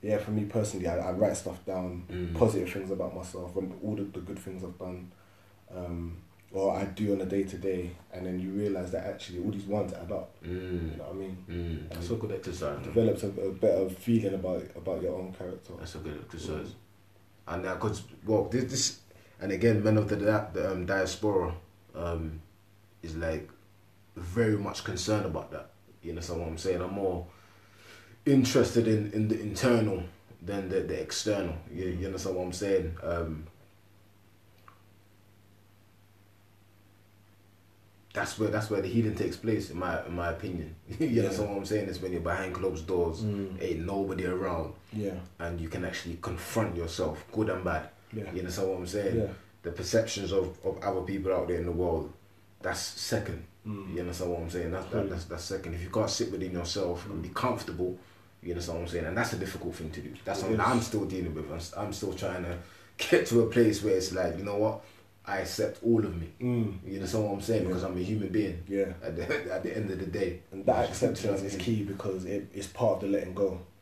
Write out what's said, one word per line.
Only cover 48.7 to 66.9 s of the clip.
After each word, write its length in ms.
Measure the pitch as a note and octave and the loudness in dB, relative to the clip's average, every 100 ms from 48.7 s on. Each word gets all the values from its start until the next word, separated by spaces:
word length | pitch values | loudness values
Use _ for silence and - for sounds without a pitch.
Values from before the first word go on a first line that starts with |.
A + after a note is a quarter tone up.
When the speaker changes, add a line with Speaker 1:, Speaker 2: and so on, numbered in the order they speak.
| F2+ | 0
Speaker 2:
I'm 80 | F2 | -2
saying? 300 | G2+ G2 A2+ | 0 2 2
Speaker 1:
Yeah. 120 | G2+ - - - | 0 -4 -16 -10
Speaker 2:
The 80 | F2 | -8
perceptions 600 | - - A2+ - G2+ F#2 | -6 2 2 2 -2 2
of, 260 | G2 F2+ - | 2 0 -2
of 140 | - F#2+ | -4 -2
other 180 | G2+ F#2 | -2 -2
people 300 | F2+ G2 F#2+ | -2 -2 2
out 160 | F#2 E2 | 2 2
there 80 | F2 | 0
in 80 | |
the 80 | F2 | 0
world, 400 | E2+ F2+ D#2+ D2+ - - - - - | 2 2 2 -2 -10 -20 -20 -20 -8
that's 200 | - - | -4 -4
second. 640 | - - - A2+ G#2+ D#2+ E2 - A2 | -4 -6 -2 -2 -2 -6 -10 -12 -8
Speaker 1:
Mm. 280 | G2+ F#2+ | -8 -6
Speaker 2:
You 60 | F2 | -4
understand 300 | F2 F2 F2+ | -4 -2 -2
what 100 | E2+ | -2
I'm 80 | E2+ | -2
saying? 220 | F2 E2 | -4 -2
That's, 120 | F#2 - | -4 -2
that, 40 | |
Speaker 1:
Fully. 160 | A2 G2 | -2 0
Speaker 2:
that's, 160 | F2+ | -2
that's 200 | - E2 | -6 -8
second. 300 | - F#2+ F2 | -4 -6 -4
If 80 | E2 | -6
you 60 | E2+ | -2
can't 200 | A2 G#2 | 0 2
sit 200 | - A2 | 0 -2
within 220 | F#2 F2+ | -2 -2
yourself 540 | F2 E2+ G2+ F2 F2 G#2 | -2 -2 -2 -2 -2 -4
and 160 | E2+ | -6
be 80 | D#2+ | -6
Speaker 1:
Mm. 40 | |
Speaker 2:
comfortable, 600 | - - - - - F2+ - - - - - | 0 0 0 -4 -2 -2 -2 -12 -20 -20 -12
you 80 | F2 | -6
understand 260 | F2 E2+ E2 | -4 -4 -4
what 20 | |
I'm 40 | E2+ | -2
saying? 140 | E2+ D#2+ | -2 0
And 100 | G2 | 0
that's 160 | A#2 | 0
a 60 | F2+ | 0
difficult 360 | F#2 - F2 E2 | -4 -4 -6 -6
thing 140 | D#2+ | -8
to 100 | - | -8
do. 100 | - - - | -10 -8 -4
That's 140 | - | -2
Speaker 1:
It 0 | |
Speaker 2:
something 160 | G2 A2 | 2 4
that 80 | G2 | 6
Speaker 1:
is. 60 | |
Speaker 2:
I'm 80 | A#2+ | 4
still 220 | A2 G#2+ F2+ | 2 0 0
dealing 280 | F2+ E2+ | -2 -2
with. 140 | D#2 D2+ | -4 -6
I'm 60 | D#2+ | -6
s-, 160 | E2 - | -8 -6
I'm 160 | A2 | -4
still 180 | G2+ G2 | -2 -4
trying 300 | F2+ F#2+ F2+ | -2 -4 -2
to 160 | F2 E2+ - - - - | -4 -6 -8 -20 -20 -6
get 260 | - F3 - | 6 6 8
to 120 | A#2 | 6
a 40 | A2 | 6
place 360 | B2 A2 - | 8 6 6
where 140 | G#2 F#2+ | 4 4
it's 160 | - | 2
like, 240 | F2 E2+ F2 | 0 0 0
you 80 | |
know 120 | G2+ G#2 | -2 2
what? 260 | G#2+ - - - - _ | 2 0 -10 -20 -20 _
I 140 | - G2 | -4 -4
accept 400 | F2+ - F2+ - | -2 0 0 2
all 200 | A#2 A2+ | 4 4
of 160 | G2+ E2+ | 4 -2
me. 60 | E2 - | -6 -4
Speaker 1:
Mm. 380 | B2 A#2+ G#2+ F#2 | 0 2 0 -2
Speaker 2:
You 100 | F#2 | -6